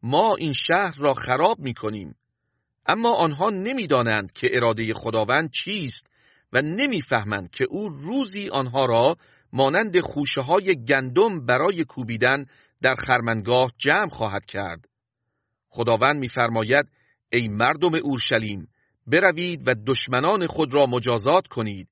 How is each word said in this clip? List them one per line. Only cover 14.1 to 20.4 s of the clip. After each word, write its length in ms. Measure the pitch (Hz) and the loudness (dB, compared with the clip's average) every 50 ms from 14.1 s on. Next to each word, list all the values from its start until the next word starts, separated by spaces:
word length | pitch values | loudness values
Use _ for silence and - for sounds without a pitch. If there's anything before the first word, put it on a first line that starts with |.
| - - 113 104 98 101 - | -4 -6 -6 -4 -4 -6 -10
کرد. 440 | - - 104 101 90 85 80 _ _ _ _ _ _ _ _ _ _ _ _ _ _ _ _ _ _ | -8 -8 -8 -8 -8 -8 -12 _ _ _ _ _ _ _ _ _ _ _ _ _ _ _ _ _ _
خداوند 520 | - - 117 117 117 107 123 135 151 147 | -6 -4 2 2 2 4 4 2 2 2
می‌فرماید: 680 | 135 120 - 127 120 117 117 113 110 107 139 143 143 - _ _ _ _ _ _ _ _ | -4 -6 -2 0 0 0 0 -2 0 4 2 2 2 0 _ _ _ _ _ _ _ _
«ای 160 | - 120 120 110 | -2 0 0 0
مردم 480 | 104 104 117 127 156 147 156 175 160 | 0 2 2 2 2 2 0 0 0
اورشلیم، 720 | 160 - 147 135 123 - - 135 113 110 107 101 95 82 - _ _ _ _ _ _ _ - | 0 -2 -2 -4 -2 -2 0 0 0 -2 -2 -8 -10 -12 -16 _ _ _ _ _ _ _ 0
بروید 560 | 120 170 185 190 165 156 180 180 175 147 127 127 | 2 4 4 4 2 2 -4 -4 -6 -4 -2 -2
و 80 | 127 110 107 123 | -2 -2 0 -2
دشمنان 600 | 135 120 - - 127 123 139 170 208 208 | -2 -2 -2 -2 -2 0 2 2 0 0